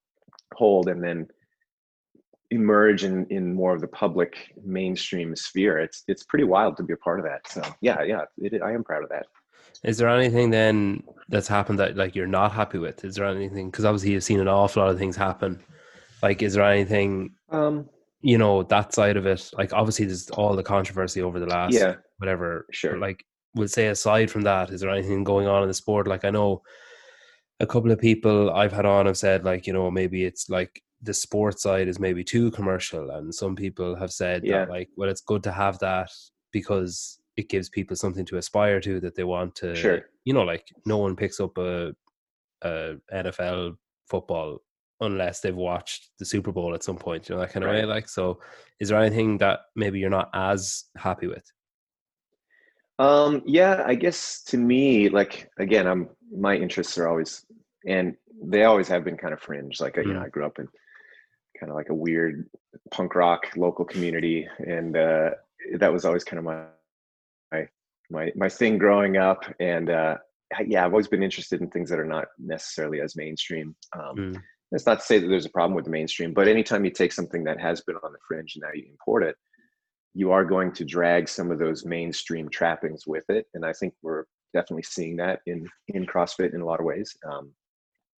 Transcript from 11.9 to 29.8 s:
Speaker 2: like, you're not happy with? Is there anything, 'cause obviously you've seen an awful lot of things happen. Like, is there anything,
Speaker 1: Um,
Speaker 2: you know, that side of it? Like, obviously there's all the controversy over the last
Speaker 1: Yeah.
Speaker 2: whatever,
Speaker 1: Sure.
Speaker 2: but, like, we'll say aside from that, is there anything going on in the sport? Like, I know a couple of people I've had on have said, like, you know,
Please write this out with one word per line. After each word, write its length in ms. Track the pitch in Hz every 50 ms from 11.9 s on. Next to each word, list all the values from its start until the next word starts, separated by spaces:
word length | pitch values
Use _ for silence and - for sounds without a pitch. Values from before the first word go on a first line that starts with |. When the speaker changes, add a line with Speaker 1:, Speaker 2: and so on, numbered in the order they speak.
| -
Speaker 2:
like, 180 | 98 95 92 -
you're 120 | 98 92
not 260 | 92 95 92 101 104 101
happy 260 | 110 104 - - 90
with? 260 | 82 80 - - -
Is 100 | 98 95
there 100 | 101 98
anything, 440 | 98 95 98 98 95 98 98 92 95
'cause 140 | - - 107
obviously 280 | 104 104 101 95 104 101
you've 120 | 95 -
seen 160 | - 107 98
an 80 | 95 95
awful 340 | 98 98 101 98 - 110 98
lot 100 | 95 92
of 60 | 92
things 180 | 101 95 90
happen. 460 | 101 98 95 92 - 101 95 92 92 - _ - - - - - - - _ - - -
Like, 200 | 101 101 92 107
is 120 | 101 95
there 100 | 104 101
anything, 680 | 101 101 101 98 92 107 101 98 98 98 95 95 95 - _ _ -
Speaker 1:
Um, 380 | 160 156 151 151 151 147 143 - _ _ _ _ _ _
Speaker 2:
you 180 | - 135 120 113
know, 240 | 110 104 98 95 90
that 300 | - 101 104 104 - -
side 220 | - 104 101 104
of 100 | 101 92
it? 240 | 98 95 92 - - -
Like, 160 | 101 98 - -
obviously 340 | 107 110 110 104 - 107
there's 240 | 95 92 90 - -
all 240 | - 104 104 104 101
the 60 | 95 92
controversy 580 | - 101 98 95 95 95 95 92 90 - 95 90
over 180 | 90 87 90
the 60 | 87
last 280 | 87 87 87 90 90 123
Speaker 1:
Yeah. 220 | 110 98 92 92 - _ _ _ -
Speaker 2:
whatever, 480 | 95 95 95 87 87 85 85 82 - -
Speaker 1:
Sure. 220 | - - - 78 82
Speaker 2:
but, 80 | 90
like, 240 | 98 98 92 - - _ _ _ _ _ -
we'll 140 | 113 104 101
say 200 | - 120 110 107
aside 420 | 104 - - 107 107 110 110 107
from 120 | - 107 104
that, 280 | 101 98 92 92 90
is 100 | 95 90 95
there 80 | 95
anything 340 | 98 98 92 98 101 98 98
going 220 | 101 101 98 101
on 160 | 98 98 98 101
in 60 | 95
the 60 | 95
sport? 320 | - - - 107 104 98
Like, 180 | 104 95 92 -
I 60 | 101
know 320 | 104 107 104 101 95 92 _ _ - - - - - - - - - _ _ _ _ _ _ _ _ -
a 60 | -
couple 240 | - - 120 113 117 113
of 60 | -
people 520 | 117 117 110 110 - 107 107 104 104 95
I've 220 | 80 95 104 101 92
had 140 | 101 101
on 200 | 101 98 101 98
have 100 | 98 92
said, 280 | - - 98 95 90 87
like, 220 | 92 92 90 -
you 60 | 98 92
know, 180 | 95